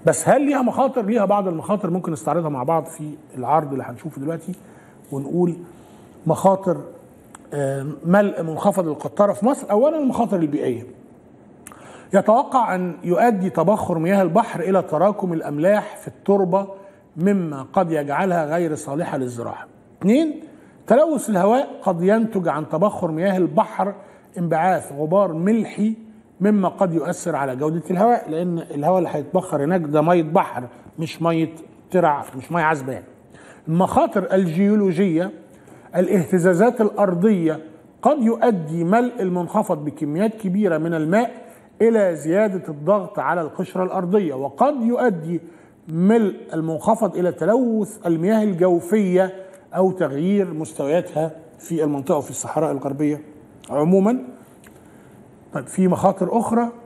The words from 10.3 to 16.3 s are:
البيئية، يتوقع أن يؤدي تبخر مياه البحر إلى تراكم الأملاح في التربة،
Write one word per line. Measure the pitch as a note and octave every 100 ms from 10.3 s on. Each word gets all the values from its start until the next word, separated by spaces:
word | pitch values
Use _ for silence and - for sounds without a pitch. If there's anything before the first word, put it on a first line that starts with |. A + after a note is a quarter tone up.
| F#3+
البيئية، | D#3 D3 - A#2 - - - - - - - - - - - - -
يتوقع | F#3+ G3+ A3+ A3+ B3+ G#3+ F#3
أن | F3+ D3+
يؤدي | E3 F3+ A#3+ G#3 F#3
تبخر | - D#3+ G#3+ - E3+
مياه | D#3+ G3+
البحر | F#3 F3+ A3 D#3+
إلى | E3+ F#3+
تراكم | - D3+ F#3+ G#3 F#3
الأملاح | E3 C#3+ D3 E3+ G#3 - -
في | -
التربة، | - -